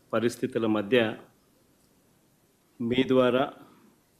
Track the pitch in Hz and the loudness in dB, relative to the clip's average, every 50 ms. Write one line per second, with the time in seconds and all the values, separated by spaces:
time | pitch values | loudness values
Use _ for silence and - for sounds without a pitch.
0 | _ _ - 110 113 120 - - - - - 123 113 110 107 107 101 98 127 123 | _ _ -4 -2 -2 -2 -4 -4 -6 -6 -4 -4 -2 0 0 -2 0 0 2 2
1 | 113 107 - - - - _ _ _ _ _ _ _ _ _ _ _ _ _ _ | 2 0 -2 -8 -14 -20 _ _ _ _ _ _ _ _ _ _ _ _ _ _
2 | _ _ _ _ _ _ _ _ _ _ _ _ _ _ _ - 120 117 123 127 | _ _ _ _ _ _ _ _ _ _ _ _ _ _ _ -10 -6 -2 0 0
3 | 131 127 131 127 127 123 120 127 143 - - - - - - _ _ _ _ _ | 0 2 4 4 4 4 2 0 -2 -4 -6 -12 -20 -20 -20 _ _ _ _ _
4 | _ _ _ _ | _ _ _ _